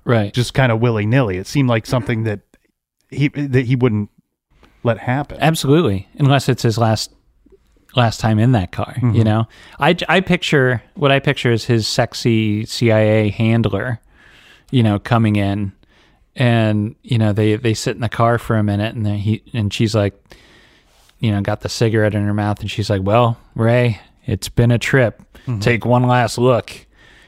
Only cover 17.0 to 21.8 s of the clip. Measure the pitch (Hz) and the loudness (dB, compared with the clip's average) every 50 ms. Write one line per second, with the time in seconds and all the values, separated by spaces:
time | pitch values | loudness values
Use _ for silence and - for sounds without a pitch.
17 | - 165 127 113 110 107 101 110 107 107 107 113 123 113 107 - - 127 107 - | -6 -2 0 0 2 2 2 2 2 0 0 0 0 -2 -2 -2 -4 -6 -6 -4
18 | 123 104 - - 117 117 120 117 - - 117 110 104 104 101 101 107 117 - 120 | -6 -6 -2 0 2 2 2 0 -2 -2 0 0 0 0 0 -2 -2 -4 -4 -4
19 | 104 104 104 104 98 107 110 - _ - - 117 101 101 - - 117 104 107 107 | -4 -4 -4 -2 -2 -2 -2 -4 _ -8 -6 -4 -4 -4 -2 -2 -2 0 0 0
20 | 101 98 - _ _ - - - - _ - - _ _ _ _ _ _ _ _ | 0 -2 -4 _ _ -20 -20 -20 -20 _ -20 -20 _ _ _ _ _ _ _ _
21 | _ _ _ - 123 110 101 101 98 104 107 - - 98 - - | _ _ _ -4 -2 -2 -2 -2 -2 -4 -6 -6 -8 -8 -4 0